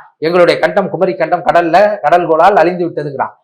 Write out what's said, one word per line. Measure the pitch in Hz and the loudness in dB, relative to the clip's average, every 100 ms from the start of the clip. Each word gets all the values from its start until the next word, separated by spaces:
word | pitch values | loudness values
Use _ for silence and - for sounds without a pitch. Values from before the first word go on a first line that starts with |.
| - _ | -18 _
எங்களுடைய | 151 180 175 151 | -2 2 2 2
கண்டம், | 170 185 185 | 0 -2 -4
குமரி | 156 180 | -2 -4
கண்டம் | 175 160 175 | -2 -2 -2
கடல்ல, | - 165 170 165 208 208 | 0 0 2 2 2 0
கடல் | 147 175 170 | 0 0 2
கோளால் | 160 175 202 | 2 4 4
அழிந்து | 165 180 175 | 0 0 -6
விட்டதுங்கிறான். | - 151 135 110 - | -6 -10 -6 -8 -8